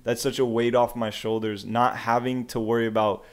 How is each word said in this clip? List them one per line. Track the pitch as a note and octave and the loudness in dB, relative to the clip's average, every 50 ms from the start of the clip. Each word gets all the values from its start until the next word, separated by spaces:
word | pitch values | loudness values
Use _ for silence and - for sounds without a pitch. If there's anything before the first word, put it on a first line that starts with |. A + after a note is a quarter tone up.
| - | -4
that's | A2+ B2 - | -2 -2 0
such | - C3+ A#2 | -2 -2 0
a | C3+ C3 | 0 0
weight | A#2+ A2 A#2 A#2 A#2+ A#2+ | 2 2 2 2 4 4
off | B2 A#2+ A2+ - | 4 4 2 0
my | A#2+ A2+ G#2+ | -2 -6 -6
shoulders, | G#2 - - A2 A2+ A2 A2 A2 G#2 G2 G2 | -6 -4 -4 -2 -2 0 -2 -2 -4 -6 -6
not | - A2 A#2 B2 - - | -2 0 2 2 2 0
having | - - A#2 A#2 B2 A#2+ B2+ B2+ B2+ A#2 | -2 -2 0 0 2 0 0 -2 -4 -4
to | - - A#2+ | -4 -4 -4
worry | A2 G#2+ A#2 A#2 A2+ | -2 0 2 2 2
about | A2+ A2 A2 G#2+ G#2 F#2+ - - - | 0 2 2 2 2 0 -2 -6 -14